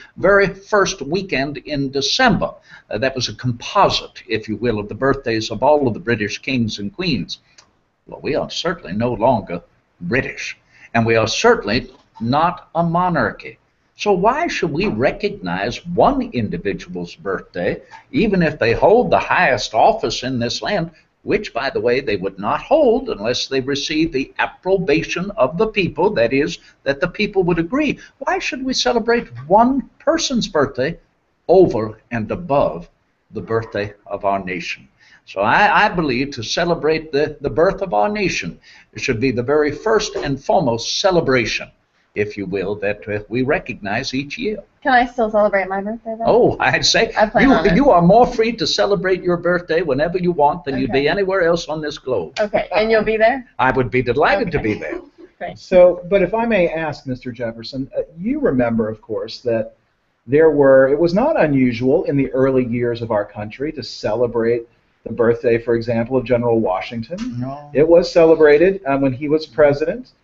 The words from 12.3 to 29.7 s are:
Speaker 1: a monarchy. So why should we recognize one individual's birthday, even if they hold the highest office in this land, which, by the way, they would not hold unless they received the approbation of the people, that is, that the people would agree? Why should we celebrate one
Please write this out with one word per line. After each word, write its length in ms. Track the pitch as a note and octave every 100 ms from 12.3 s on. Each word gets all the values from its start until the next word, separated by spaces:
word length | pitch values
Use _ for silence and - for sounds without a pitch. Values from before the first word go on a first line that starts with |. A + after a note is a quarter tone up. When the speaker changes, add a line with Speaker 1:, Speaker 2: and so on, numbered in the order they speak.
| C#3+ E3+ - -
Speaker 1:
a 80 | D#3+
monarchy. 760 | E3+ E3+ F3+ D#3 A2+ - - - _ _ _ -
So 160 | G#3
why 360 | F3+ G#3 C#4+ F4
should 240 | - E3+
we 140 | D3 G#3
recognize 960 | A2 C#3+ - G#2 G2 F2+ F2 G#2+ - F3
one 360 | C#3+ F#3 C#4 A#3
individual's 840 | A#2+ G2+ E2+ G2 G2 F2+ F2+ E2+
birthday, 680 | - G2+ E2+ - F2+ G2 E3+ - - _
even 320 | C3+ G#3+ F#3
if 160 | D#3 D3+
they 140 | A2+
hold 380 | G#2+ D#3 A#3 F#3
the 80 | G2
highest 560 | - C#3 E3 A#2 -
office 480 | A2+ F3 G#3+ B2 -
in 140 | B2+ B2+
this 220 | A#2 -
land, 280 | B2+ G3+ E3 - _ _
which, 300 | - - -
by 160 | A#2+ C3+
the 120 | A2+
way, 200 | A#2 B2
they 160 | - G2+
would 220 | F#2+ F#2+
not 240 | G#2+ D3+
hold 480 | - D#4 C4 A3 C4
unless 360 | G2+ A2 A#2+ -
they 140 | C3+
received 540 | C3 C#3+ - D#3 D#3+
the 180 | C3 C3+ -
approbation 920 | A#2 - F3+ F#3+ F3 - - F3+ G3
of 260 | - C3 E3+
the 80 | A3
people, 420 | G#3+ D#3 - G3
that 240 | A2+ A#2
is, 260 | C3+ E3 - - _
that 140 | - C#3
the 100 | F3
people 340 | - G#3 G3
would 160 | F3 E3+
agree? 400 | E3+ C4+ D4+ - - _
Why 180 | C#4+ F#4+
should 260 | - C4
we 80 | C4
celebrate 560 | B3 B3+ A#3+ A#3 A#3+ A#3 A#2 C#3+
one 440 | G3+ B3